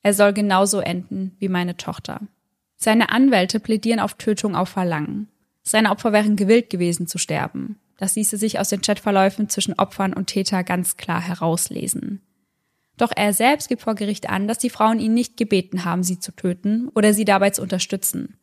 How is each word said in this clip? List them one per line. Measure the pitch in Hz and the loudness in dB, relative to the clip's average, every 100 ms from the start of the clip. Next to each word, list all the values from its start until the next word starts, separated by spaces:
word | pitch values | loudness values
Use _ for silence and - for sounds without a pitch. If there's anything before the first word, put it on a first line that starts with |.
Er | 202 | 2
soll | 202 202 | 4 4
genauso | 202 208 190 196 202 | 4 2 2 2 0
enden | - 180 180 190 190 _ | -2 -6 -6 -8 -8 _
wie | 196 | -2
meine | 180 180 175 | -2 -2 -6
Tochter.“ | - - - - 202 _ _ _ _ _ | -10 -10 -10 -12 -14 _ _ _ _ _
Seine | - 220 - | 2 4 4
Anwälte | 226 269 214 185 220 | 4 6 6 2 -2
plädieren | - 220 226 226 | -2 -2 0 0
auf | 202 | -2
Tötung | - - 208 208 | -2 -2 0 0
auf | 180 185 | -2 -2
Verlangen. | - 180 156 147 202 214 _ _ _ | -2 -2 -2 -4 -6 -10 _ _ _
Seine | - 214 214 | -2 2 2
Opfer | 208 233 | 2 2
wären | 208 214 208 | 2 4 2
gewillt | 196 233 233 | 6 4 4
gewesen | 180 175 170 170 | -2 0 -2 -4
zu | 175 | -4
sterben. | - 151 - - - 208 _ _ | -2 -2 -4 -8 -10 -12 _ _
Das | 196 - | -4 -2
ließe | 208 208 | -2 0
sich | 214 - | -2 -2
aus | 202 | -2
den | 196 | -2
Chatverläufen | - 202 214 196 196 196 208 | -2 0 2 4 4 2 -4
zwischen | - 202 | -2 -2
Opfern | - 196 - 196 | -2 -2 0 -4
und | 185 190 | -2 -4
Täter | 202 190 190 | -2 0 -2
ganz | 180 180 180 - | 0 -2 -2 -6
klar | - 175 | -4 -4
herauslesen. | 175 180 165 170 - - - - - 196 _ _ _ _ _ _ _ - | -4 -2 0 0 -4 -6 -6 -6 -8 -10 _ _ _ _ _ _ _ -4
Doch | 233 | -2
er | - 208 | 2 0
selbst | 196 233 294 - | 2 2 2 -2
gibt | 240 | -4
vor | - | -4
Gericht | 208 208 202 - | -4 -4 -6 -4
an, | 190 202 | -4 -2
dass | 233 | -4
die | 247 | -6
Frauen | - 220 226 | 0 2 2
ihn | 220 | 2
nicht | 233 - - | 2 0 -2
gebeten | 220 196 185 180 | 0 0 0 -4
haben, | 175 175 | -2 -2
sie | 180 180 | -2 -4
zu | - | -8
töten | - 185 180 202 220 247 | -6 -4 -2 -2 -2 -2
oder | 226 214 | 2 2
sie | 208 | 4
dabei | 208 196 202 | 2 4 4
zu | - | 0
unterstützen. | 190 185 - 190 - - - _ | -4 -4 -4 -6 -6 -6 -10 _